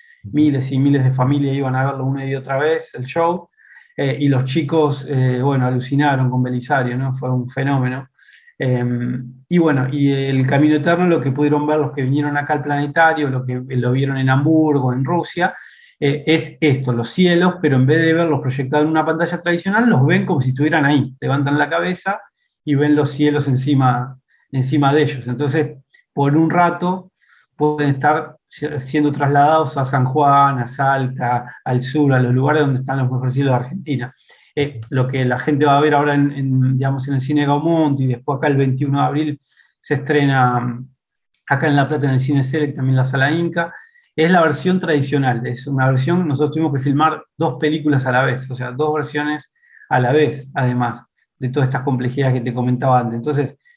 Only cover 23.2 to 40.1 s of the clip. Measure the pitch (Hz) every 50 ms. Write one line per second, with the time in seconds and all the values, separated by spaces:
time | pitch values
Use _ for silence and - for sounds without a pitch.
23.2 | 147 147 147 147 139 143 127 127 - 147 143 135 135 127 123 - 127 - - -
24.2 | _ _ _ _ _ _ - 135 127 131 160 151 143 139 139 156 147 135 - -
25.2 | - 123 123 117 147 139 139 160 147 - - - - _ _ _ _ _ _ 147
26.2 | 139 139 143 160 165 160 147 180 175 170 - - 180 180 185 190 - - _ _
27.2 | _ _ _ _ _ _ _ - 147 151 151 151 147 143 135 131 147 147 156 160
28.2 | 156 - - _ _ _ - - - 147 147 139 - - 151 151 147 147 143 143
29.2 | 147 139 143 143 143 147 160 160 156 135 - 143 131 127 139 131 127 131 131 151
30.2 | 147 143 139 139 139 135 135 127 117 120 - - 139 139 139 135 131 127 131 131
31.2 | - 120 123 123 - - - - - 135 127 123 127 - - 156 147 139 131 127
32.2 | 123 123 123 127 131 147 151 156 147 135 135 127 131 139 135 135 127 120 131 123
33.2 | 131 127 120 135 143 135 131 143 - - - 196 - 156 139 123 127 131 - _
34.2 | _ - - _ _ _ _ 147 143 143 143 113 113 - 135 131 127 131 135 135
35.2 | 127 123 123 123 - 151 147 135 151 147 139 143 147 156 147 143 147 147 143 143
36.2 | 143 143 143 143 135 135 131 131 131 131 131 127 135 135 139 139 131 143 139 131
37.2 | 131 135 151 147 147 139 143 147 156 170 165 160 156 147 139 131 131 127 123 -
38.2 | - - 139 - 160 147 139 139 139 131 127 127 147 139 139 143 139 139 139 147
39.2 | 156 151 147 - _ _ _ _ _ _ _ _ - - 147 135 139 135